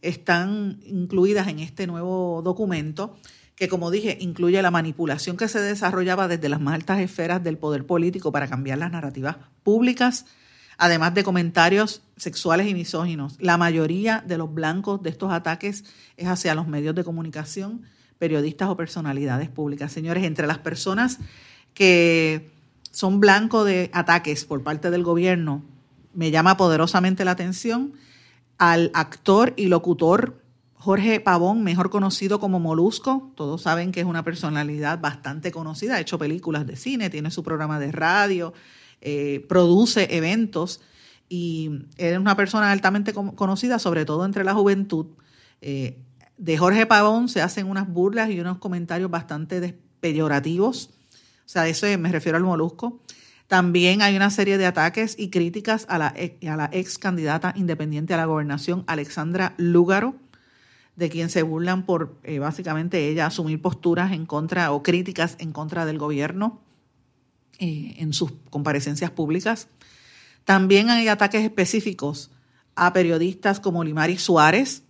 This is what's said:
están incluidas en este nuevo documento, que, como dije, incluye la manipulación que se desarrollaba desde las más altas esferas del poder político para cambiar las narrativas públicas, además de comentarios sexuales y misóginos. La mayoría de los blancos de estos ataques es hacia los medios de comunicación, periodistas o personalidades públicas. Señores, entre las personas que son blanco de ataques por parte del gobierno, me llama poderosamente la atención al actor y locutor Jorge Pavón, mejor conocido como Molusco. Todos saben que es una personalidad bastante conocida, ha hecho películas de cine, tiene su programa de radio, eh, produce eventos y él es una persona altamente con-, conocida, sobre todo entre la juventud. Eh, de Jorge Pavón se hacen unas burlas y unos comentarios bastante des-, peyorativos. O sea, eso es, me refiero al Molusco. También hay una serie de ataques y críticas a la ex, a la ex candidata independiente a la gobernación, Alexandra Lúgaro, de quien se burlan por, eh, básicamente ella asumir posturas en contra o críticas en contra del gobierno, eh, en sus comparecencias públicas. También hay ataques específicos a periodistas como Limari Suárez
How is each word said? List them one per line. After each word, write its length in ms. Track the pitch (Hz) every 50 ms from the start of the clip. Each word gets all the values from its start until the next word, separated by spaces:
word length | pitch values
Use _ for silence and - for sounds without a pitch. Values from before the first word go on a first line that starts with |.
| -
están 760 | 170 170 - - - 175 170 180 190 202 214 202 202 190 - -
incluidas 640 | - 196 185 180 175 - 190 180 196 208 208 185 190
en 100 | 160 151
este 280 | 156 156 - - 196
nuevo 560 | 180 170 170 170 185 185 185 185 175 170 165 160
documento, 760 | 180 180 185 220 202 175 160 151 151 151 160 190 214 - _ _ - - _ _ _ _
que, 140 | - 190 180
como 220 | 190 180 170 170
dije, 260 | 175 208 208 220 165 -
incluye 420 | 190 180 165 - 175 170 180 196 190
la 80 | 180
manipulación 680 | 175 175 160 160 151 - 170 156 139 147 - - 175
que 120 | 185 226 220
se 120 | 214 220
desarrollaba 680 | 202 202 208 202 208 180 185 185 185 185 185 185 196 175
desde 200 | 175 165 156 143
las 120 | 143 151
más 140 | 147 139 160
altas 260 | 156 160 - 190 196
esferas 420 | 185 180 185 - 165 165 175 185 175
del 160 | 170 160 156
poder 280 | - 151 151 139 131
político 440 | 131 180 170 165 175 180 190 - 156
para 160 | 143 147 143
cambiar 320 | 135 139 127 139 135 135 139
las 140 | 160 175 170
narrativas 440 | 170 156 139 131 139 131 143 160 - - _ _ _ _
públicas, 640 | - 208 226 240 247 247 247 247 247 247 - - _ _ _ _ _ _ _ _ _ -
además 360 | _ 175 175 170 165 160 175 175
de 100 | 196 190
comentarios 760 | 196 185 180 175 170 170 180 165 175 190 202 214 208 - - _ _ _
sexuales 520 | _ - 175 123 - - 175 165 175 196 208
y 60 | 196
misóginos. 600 | 180 170 - - 180 180 175 165 156 139 131 131 -
La 160 | - 180 170
mayoría 640 | 175 175 170 165 165 160 156 170 185 208 226 220 214 -
de 140 | - 175 165
los 160 | 165 156 156
blancos 480 | 160 160 156 165 185 202 208 202 196 190
de 80 | 160
estos 220 | 156 - - 190 185
ataques 520 | 170 175 165 165 170 - 202 202 202 202 - - _ - - _
es 120 | - 175 180
hacia 260 | 180 180 - 180 156
los 140 | 156 165 156
medios 260 | 147 147 147 156 156
de 80 | 175 180
comunicación, 800 | 175 165 165 165 160 151 151 151 151 - 196 190 202 226 240 - - _ _ _ _ _ _
periodistas 500 | 170 165 156 151 147 156 151 - - -
o 80 | 185
personalidades 720 | 190 170 160 - 180 160 147 139 139 143 139 123 127 151 165
públicas. 420 | - - 156 147 143 143 139 147
Señores, 320 | - 165 156 165 170 180 190
entre 240 | 170 156 147 151
las 120 | 147 156 156
personas 600 | - 165 160 - - 196 190 208 240 254 254 - - - - - - - - _ _ _ _
que 760 | - 202 190 180 175 170 170 165 165 160 160 156 156 151 - _ _ _ _ _ _ _ - _
son 260 | - - 190 196 202
blanco 460 | 202 202 190 202 214 226 226 226 214
de 260 | 202 190 180 180 175 -
ataques 520 | 175 170 - 170 170 - 156 147 147 -
por 180 | - 156 139 127
parte 300 | 147 151 151 151 180 175
del 100 | 175 175
gobierno, 640 | 170 170 170 175 185 180 175 165 151 139 147 147 - - - _ _ _ _ _ _ _
me 160 | 180 165 160
llama 260 | 151 160 165 185 190
poderosamente 680 | 190 196 175 160 151 160 165 - 190 180 190 190 185 196
la 80 | 185 180
atención 640 | 180 180 180 185 - - 233 226 240 262 285 - - _ _ _ _ _ _ _ _ _ _ _
al 360 | _ 180 175 170 165 170 160 -
actor 580 | 170 156 - - - _ - 190 202 233 254 254
y 100 | - 208
locutor 760 | 185 180 170 170 175 175 - 165 160 175 214 233 240 - - _ _ _ _ _ _ _
Jorge 460 | _ - - 190 202 196 226 220 214
Pavón, 440 | 214 202 185 175 170 185 208 233 220
mejor 260 | 190 165 180 180 196
conocido 480 | 196 208 196 196 185 - 196 196 202 208
como 220 | 202 196 185 180
Molusco. 720 | 170 165 160 160 170 208 220 - - 269 262 269 262 - -
Todos 280 | - 151 143 147 165 -
saben 280 | - 160 170 175 185
que 100 | 180 175
es 60 | 170
una 160 | 180 170 165 160
personalidad 800 | 165 160 165 - 156 151 147 147 147 147 151 151 147 160 165
bastante 500 | 165 147 135 - - - 139 156 151 180
conocida, 460 | 165 165 160 156 156 147 196 226 262
ha 40 | 202
hecho 180 | 160 - - 151
películas 480 | 156 147 156 180 180 - 156 147 151
de 100 | 127 -
cine, 340 | 131 - 247 277 247 214 180
tiene 200 | - 151 151 156
su 120 | 170 - 160
programa 360 | 160 160 151 156 151 151 151
de 140 | 143 139 147
radio, 600 | 147 156 165 175 202 202 202 196 180 170 160 160 - - - - - - - _ _
eh, 440 | - - 147 143 143 143 143 139 143 -
produce 680 | 180 185 180 170 175 190 233 233 - 220 190 - -
eventos 640 | 170 160 160 190 226 226 208 - 165 165 185 - - _ _ _ _ _ - _ _ _ _
y 420 | 180 175 175 175 165 160 156 156 151 139 - - - -
él 160 | 180 170 175
es 40 | 185
una 180 | 190 208 196
persona 360 | 202 202 190 202 214 208 202 202
altamente 400 | 196 196 190 196 208 202 208 208
con-, 200 | 202 202 196 190
conocida, 460 | - 202 110 196 190 - 247 254 -
sobre 260 | - 190 170 165 156
todo 200 | 147 156 156 180
entre 200 | 196 196 202 196
la 100 | 190 196
juventud. 520 | 214 202 202 196 190 196 202 - 160 156 156 - _ _ _ _ _ _ _ _ _
Eh, 380 | - 143 139 139 135 123 127 - - _ _ _ _ _ _
de 200 | _ 208 165 160 151
Jorge 280 | 175 180 196 214 226
Pavón 420 | 220 226 208 208 214 220 226 240 247
se 140 | 240 202 156
hacen 260 | 170 - - 196 190
unas 200 | 196 196 196 190
burlas 420 | 175 175 180 202 208 233 220 220
y 100 | 202 175
unos 180 | 170 180 185 180
comentarios 520 | - 202 180 180 170 165 170 170 185 190
bastante 500 | 170 170 165 - 156 147 156 156 185 180
des-, 140 | 175 175 170 - _ _ _ _
peyorativos. 880 | - 170 156 151 160 156 147 139 143 156 165 175 196 240 254 - - - _ _ _ _ _ _ _ _ _ _
O 100 | _ _
sea, 160 | - 175 165
eso 200 | 165 160 - -
es, 120 | 202 202 190
me 140 | 165 175 180
refiero 260 | 160 151 175 160 165
al 60 | 180
Molusco. 580 | 190 180 160 156 175 - - - 240 233 240 _ _ - - - - _ _ _ _
También 540 | 196 185 180 180 175 180 175 180 190 208 208
hay 120 | 202 202
una 160 | 190 196 202
serie 280 | 196 - 202 196 196 196
de 80 | 190
ataques 500 | 180 180 170 156 165 175 220 226 220 220 -
y 120 | 214 185
críticas 560 | - 180 170 170 175 214 202 220 220 220 220 -
a 100 | 190 170
la 140 | 156 139 -
ex, 300 | - 175 170 - - -
a 100 | 160 156
la 140 | 156 151 147 156
ex 260 | 185 180 180 - -
candidata 540 | - 196 180 170 160 151 147 160 156 180 185
independiente 580 | 196 190 175 160 156 151 151 151 147 156 170 185
a 40 | 165
la 80 | 160
gobernación, 580 | 160 160 156 151 147 143 139 139 - 175 180 180
Alexandra 680 | - 170 151 143 147 - - 151 160 170 185 185 180 -
Lúgaro, 580 | - 175 175 170 175 175 170 190 196 214 254 269 - - _ _ _ _ _ _ _ _ _ _ _ _ _ _
de 120 | - 170 165
quien 220 | 156 165 165 175
se 120 | 180 180 160
burlan 440 | 160 160 160 170 180 185 185 185
por, 320 | 190 185 165 160 151 - _ _
eh, 160 | - 156 143
básicamente 680 | 139 147 147 - 185 185 156 156 165 175 185 180 151 147
ella 180 | 156 165 160
asumir 360 | 156 - - 170 156 156 156 -
posturas 500 | 185 170 - - 175 170 170 175 190 185
en 140 | 156 160
contra 460 | 165 - 147 151 165 175 180 175 151 143
o 100 | 147 143
críticas 540 | - 175 180 180 190 180 170 165 170 165 -
en 140 | - 160 151
contra 340 | 143 151 156 170 175 165
del 100 | 156 156
gobierno, 640 | 156 147 151 151 139 143 156 180 185 202 233 233 - _ _ _ _ _ _ _ _ _ _ _ _ _ _ _ _ _ _ _ _
eh, 360 | 190 175 156 151 151 - - -
en 140 | 165 151 147
sus 200 | - - 147 - - _ -
comparecencias 600 | - 147 143 156 147 143 139 151 147 147 175 165
públicas. 580 | - - 160 147 160 185 185 220 226 220 - _ _ _ _ _ _ _ _ _ - - - _ _ _ _
También 460 | - 190 190 190 185 196 202 214 233
hay 180 | 240 240 226 220
ataques 340 | 208 208 214 196 208 214 214
específicos 880 | 214 214 - 190 170 - 220 208 220 185 - - 143 147 - - - _ _ _ _ _ _ _ _ _
a 180 | - 180 180 180
periodistas 680 | 185 180 170 170 160 165 180 185 - - 208 196 202
como 220 | - 202 170 170 165
Limari 360 | 160 151 156 151 165 180 185
Suárez 640 | - - 185 160 151 156 165 214 277 262 - - _ _